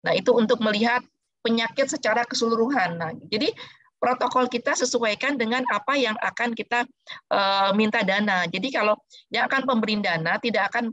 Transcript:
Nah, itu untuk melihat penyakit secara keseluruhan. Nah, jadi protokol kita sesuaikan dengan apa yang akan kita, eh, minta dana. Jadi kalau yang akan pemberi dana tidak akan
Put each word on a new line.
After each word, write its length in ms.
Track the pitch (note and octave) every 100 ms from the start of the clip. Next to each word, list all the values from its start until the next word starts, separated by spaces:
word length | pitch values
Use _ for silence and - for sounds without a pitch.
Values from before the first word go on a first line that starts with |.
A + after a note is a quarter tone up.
Nah, 80 | -
itu 240 | F3 G3
untuk 240 | A#3 A3 A#3+
melihat 480 | A3 G#3 A#3 B3 - _ _ _ -
penyakit 400 | A3+ A3+ - C4+
secara 400 | D4 A3+ A3+ A#3+
keseluruhan. 720 | B3 A3+ A3+ A3+ C#4+ F3+ E3+
Nah, 160 | E3 - -
jadi 240 | G3 D4 - - - _ _
protokol 480 | A#3 B3 - B3+ B3
kita 240 | A#3+ C#4
sesuaikan 640 | D4+ C4 B3 A3+ G#3 C4 C#4+
dengan 240 | A3+ B3 B3+
apa 240 | G#3 G3+
yang 240 | C#4+ A#3 G#3+
akan 320 | G3 - A#3+
kita, 320 | A3+ - A#3+ B3 _ - - _
eh, 400 | G3+ G3 G3 G3 G3+
minta 240 | G#3+ A#3
dana. 400 | G3 G3 G#3 F#3 F3
Jadi 240 | - C4
kalau 240 | C#4 G#3 - _ - _
yang 160 | A3 -
akan 240 | C4+ B3+
pemberi 240 | A#3+ G#3+ G#3+
dana 320 | G3 E3 D#3+ G3+
tidak 320 | A#3+ G#3+ G3
akan 160 | A#3 A#3